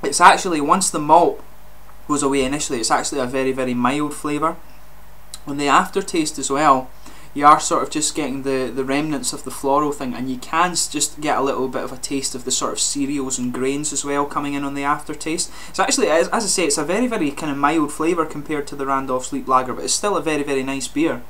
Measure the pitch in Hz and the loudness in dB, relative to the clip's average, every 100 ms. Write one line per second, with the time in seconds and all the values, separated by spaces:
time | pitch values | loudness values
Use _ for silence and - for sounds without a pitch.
0 | 147 - 180 247 190 160 143 185 - 170 | -2 6 8 8 2 0 4 4 2 -2
1 | 151 165 165 - - - - - - - | 6 8 8 2 -10 -12 -12 -12 -12 -12
2 | - 143 139 139 131 147 - 127 110 139 | -2 0 2 2 2 0 -2 -2 0 0
3 | - 143 123 135 131 127 127 123 123 143 | 0 -2 -2 0 0 0 0 2 2 2
4 | 147 147 147 147 160 175 - - - - | -2 -4 -4 0 -2 -2 -10 -14 -14 -12
5 | - - - - - 143 143 147 190 196 | -12 -12 -12 -10 -6 -2 4 4 4 -2
6 | 190 175 151 - 135 139 156 131 123 - | -2 -2 -2 -4 -2 2 4 4 2 -12
7 | - - - 143 147 151 - 160 131 156 | -12 -14 -10 4 8 8 6 0 0 -2
8 | 151 - 143 135 135 131 127 127 131 139 | -2 -2 -4 -4 -2 -2 -2 -4 0 0
9 | 156 143 123 143 - - 139 139 147 143 | 0 -2 -4 -6 -8 -4 2 4 2 -2
10 | 131 120 131 127 - 160 180 165 - 147 | -6 -4 -4 -6 -4 0 2 2 -2 -2
11 | - - 147 131 135 110 131 127 - 127 | -4 -2 -2 0 0 0 -2 -4 -6 -8
12 | - 139 135 127 127 - 131 107 - 143 | -4 -4 -4 -6 -4 -2 -2 -2 -2 0
13 | 139 143 131 127 123 123 131 143 147 143 | -2 -2 -2 -2 -2 0 0 0 -2 -4
14 | 143 143 143 151 143 143 143 139 143 151 | -2 -2 0 -2 -2 -4 -4 -2 0 -2
15 | - 151 - 170 - - - - 381 262 | -2 -8 -4 -4 -4 -8 -10 -2 0 2
16 | 214 156 180 165 190 - 165 143 151 190 | 4 4 4 0 0 0 2 0 0 0
17 | 247 226 151 - 156 139 143 165 147 - | 0 0 -2 -2 -4 2 2 4 0 0
18 | 160 175 156 147 139 151 143 139 135 135 | 0 2 -2 -4 -6 -4 -4 -6 -2 0
19 | 135 127 - 139 123 131 123 117 135 - | 0 -2 -2 -6 2 2 2 -4 -2 0
20 | 208 185 151 147 139 135 131 135 131 143 | 0 0 0 0 0 0 0 -4 -4 0
21 | 160 120 | 0 0